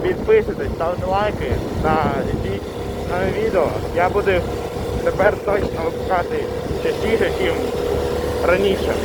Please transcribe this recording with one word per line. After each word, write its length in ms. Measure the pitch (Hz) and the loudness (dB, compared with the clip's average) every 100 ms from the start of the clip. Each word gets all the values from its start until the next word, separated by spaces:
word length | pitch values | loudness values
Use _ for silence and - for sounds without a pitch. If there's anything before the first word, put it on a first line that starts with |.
Підписуйтесь, 680 | - - - 220 214 156 139 - | 0 -2 4 4 4 -2 -4 -2
ставте 300 | 165 175 180 | -2 -2 0
лайки 460 | 190 208 196 151 - - - | 2 0 -2 -2 -2 -2 0
та 120 | 156 156 147 139 131 | 2 2 2 0 0
йдіть 280 | - - 131 - - - - - | -2 -2 -4 -6 -8 -6 -6 -2
на 300 | 175 190 190 | 0 0 0
відео. 260 | 220 196 139 107 - 160 | 2 2 2 0 -2 0
Я 140 | 180 | 2
буду 220 | 202 196 180 165 - - - - - | 2 2 2 0 -4 -4 -4 -4 0
тепер 300 | 165 170 196 202 208 | 0 2 2 2 0
точно 340 | 202 - 160 165 | 0 0 -2 -4
випускати 580 | 160 - 180 170 156 139 - - - | -4 0 0 0 -2 -2 -4 -4 -2
частіше, 480 | 160 - 214 226 185 - | -2 0 0 2 2 0
чим 160 | 185 160 - - - - - - - - - | 0 0 -2 -2 0 0 0 -2 -2 0 2
раніше. 460 | 180 202 185 - 117 | 2 2 2 0 -2